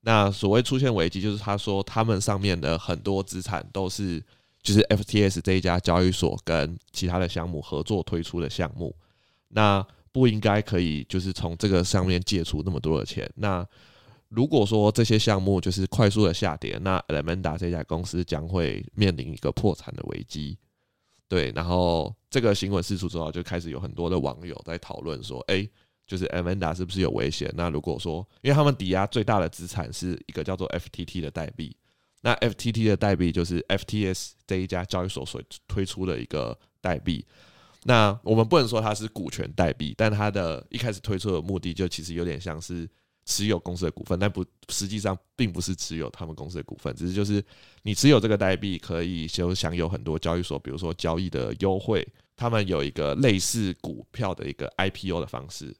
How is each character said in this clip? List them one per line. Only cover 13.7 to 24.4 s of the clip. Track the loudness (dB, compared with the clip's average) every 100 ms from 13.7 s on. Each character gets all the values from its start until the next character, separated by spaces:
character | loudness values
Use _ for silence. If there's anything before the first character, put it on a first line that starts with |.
| _ -20 _ -20 -20 _
如 | 0 4
果 | 4 4
说 | 6 4
这 | 4
些 | 4 4
项 | 4 4
目 | 4 2
就 | 2
是 | 0 0
快 | 4 4
速 | 6 4
的 |
下 | 4 -2 -2
跌， | -6 -4
那 | 0 0 0
Elementa | -2 0 -2 -2 -2
这 | -2
家 | -2
公 | -2 -4
司 | -2 -4
将 | -2 -4 -2
会 | 0 0 -2 -6
面 | 2 4 2
临 | -6
一 | -4
个 | -2
破 | 2 2
产 | 0 -8
的 | -10 -8
危 | -8 -8
机。 | -8 -6 -8 _ _ _ _ _ _ _
对， | 0 0
然 | -2
后 | 2 4 4 2 0 -8 _
这 | 2
个 | 4
新 | 2 2
闻 | 0
释 | 0 -4
出 | -4
之 | -4
后， | -4
就 | -6
开 | -6 -6
始 | -6
有 | -8
很 | -8
多 | -4 0
的 | 2
网 | 0 -4